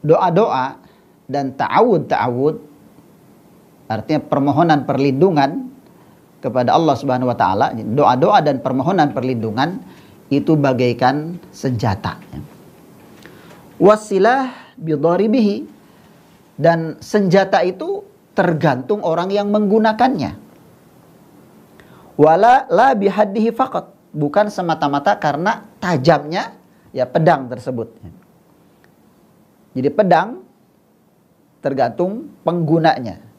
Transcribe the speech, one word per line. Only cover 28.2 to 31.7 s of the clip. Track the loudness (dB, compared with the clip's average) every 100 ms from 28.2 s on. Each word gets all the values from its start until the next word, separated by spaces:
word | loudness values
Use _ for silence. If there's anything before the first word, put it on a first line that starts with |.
| _ _ _ _ _ _ _ _ _ _ _ _ _ _ _ -4
Jadi | -4
pedang | 0 0 2 -2 -8 -18 _ _ _ _ _ _ _ _ _ _ _
tergantung | -6